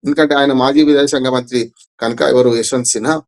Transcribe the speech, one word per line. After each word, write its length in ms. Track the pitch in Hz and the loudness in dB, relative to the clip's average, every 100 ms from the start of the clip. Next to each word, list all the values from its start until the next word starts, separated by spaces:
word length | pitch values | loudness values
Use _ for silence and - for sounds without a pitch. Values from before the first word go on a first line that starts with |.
ఎందుకంటే 300 | 135 151 151 143 | -4 -2 0 2
ఆయన 140 | 139 131 | 2 2
మాజీ 200 | 131 143 151 | 2 2 4
విదేశాంగ 380 | 143 139 143 127 127 | 2 2 0 -2 -4
మంత్రి 240 | 123 123 117 _ _ _ | -4 -4 -4 _ _ _
కనుక 200 | 117 117 143 | -6 -2 0
ఎవరు 160 | 127 123 117 | 2 2 0
యశ్వంత్ 300 | 110 131 120 | -2 -4 -4
సిన్హా 220 | 113 117 160 | -4 -4 -4